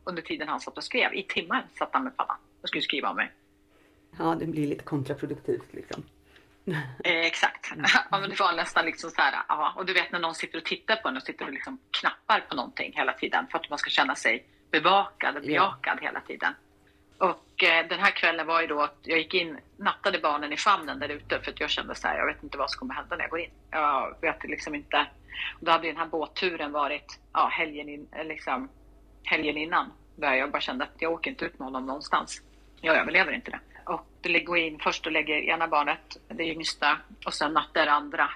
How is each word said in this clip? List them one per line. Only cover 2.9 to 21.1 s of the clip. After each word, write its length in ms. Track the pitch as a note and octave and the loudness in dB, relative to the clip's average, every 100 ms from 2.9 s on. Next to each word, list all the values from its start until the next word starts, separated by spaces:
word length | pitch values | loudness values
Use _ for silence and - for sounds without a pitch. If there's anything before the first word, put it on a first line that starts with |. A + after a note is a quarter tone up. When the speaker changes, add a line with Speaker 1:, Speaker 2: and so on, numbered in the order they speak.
| C#3+ A2+ | 0 -2
Speaker 1:
om 60 | F#2+ | -2
mig. 160 | B2+ - _ _ _ _ _ _ _ - | -4 -6 _ _ _ _ _ _ _ -2
Speaker 2:
Ja, 180 | E3 E3 | 0 0
det 60 | E3 | -2
blir 200 | D#3 D3 | 0 0
lite 180 | - | -2
kontraproduktivt 880 | - D3+ C3 D3 D3 C#3+ - - - | -2 -4 -2 -4 -6 -4 -2 -2 -4
liksom. 300 | - - - - _ _ - _ _ - D#3 C3+ B2+ | -14 -12 -12 -14 _ _ -20 _ _ -4 -4 -4 -4
Speaker 1:
Eh, 220 | F3+ E3 E3 | 0 2 0
exakt. 460 | - F3 - - | 2 0 0 -10
Speaker 2:
Mm. 120 | E3+ D3+ B3 | -2 4 4
Speaker 1:
<laughs> 140 | - | 4
Ja, 100 | G3 | 0
men 100 | G3 | 0
det 100 | F#3+ | 2
var 120 | F#3+ | 4
nästan 320 | E3 D#3+ - E3 | 4 0 2 0
liksom 240 | - E3 | -2 -4
så 100 | - | 2
här, 220 | D3+ - - | 2 2 0
ja. 240 | D3+ D3+ - | 0 0 0
Och 100 | F#3 | 0
du 60 | |
vet 200 | F3+ E3 | 0 0
när 60 | F3 | 0
någon 160 | E3 | -2
sitter 240 | E3 E3 E3 | -4 -6 -6
och 60 | |
tittar 320 | - E3 - A3 | -4 -4 0 0
på 120 | C#3+ | 0
en 80 | C3 | -4
och 60 | |
sitter 220 | - D#3 - | -6 -8 -8
och 60 | |
liksom 260 | C#3 - C3 _ - | -8 -8 -12 _ -2
knappar 400 | E3+ - - G#3 | -2 -2 2 2
på 160 | - C#3 | 2 -4
någonting 360 | A#2 - - - | -4 -6 -4 0
hela 160 | C3 | 0
tiden 340 | - C#3+ E3+ - | 0 0 0 0
för 80 | D#3+ | -4
att 120 | - | -4
man 80 | C#3+ | -4
ska 120 | - | 0
känna 240 | - C#3 | 2 2
sig 320 | C#3 A#2+ A#2 - _ _ D#3+ | 2 0 0 -4 _ _ 2
bevakad 560 | E3 G3 F#3+ - C#3 C#3+ | 6 6 4 0 -4 -2
och 80 | |
Speaker 2:
Ja. 20 | C#3+ | 0
Speaker 1:
bejakad 520 | E3 F#3+ - - - | 2 2 2 -2 -2
hela 180 | - - | -4 -6
tiden. 320 | - - E2+ - _ _ _ _ _ - | -8 -4 -4 -4 _ _ _ _ _ 0
Och, 460 | F#3 E3 _ - | 0 0 _ 2
eh, 220 | F3+ E3 E3 | 6 6 4
den 100 | F3 | 2
här 120 | G#3 | 2
kvällen 360 | - F3 E3 D#3 | 4 2 2 2
var 140 | E3 | 2
ju 60 | D#3+ | 2
då 140 | D3 | 2
att 180 | D3 - | 0 -2
jag 160 | - D#3+ | -2 0
gick 160 | D#3+ | 2
in, 240 | F#3 E3+ D3+ - - | 0 -2 -6 -14 -4
nattade 420 | G3+ - G#3 F3 | -2 0 0 2
barnen 340 | D#3+ D3 D3 | 2 0 -2
i 40 | D3+ | 0
famnen 420 | A3 G3 D3+ C3+ | 2 2 2 -6
där 100 | |
ute 320 | D3 | -6